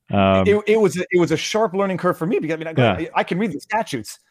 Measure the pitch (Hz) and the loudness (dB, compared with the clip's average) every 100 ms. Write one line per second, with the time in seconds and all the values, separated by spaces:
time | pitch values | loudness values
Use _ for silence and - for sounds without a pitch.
0 | _ 101 95 95 185 208 208 220 202 180 | _ 2 4 4 4 2 2 2 2 0
1 | 180 180 165 151 - 214 220 190 196 185 | -2 0 2 0 -2 0 0 0 -2 0
2 | 180 - 165 392 151 160 160 160 117 95 | -2 -2 -2 -2 -2 -6 -4 2 2 2
3 | 165 - 214 175 220 147 - 214 - 123 | -2 -2 -2 -2 -4 -6 -6 -6 -4 -8
4 | 107 - _ | -10 -18 _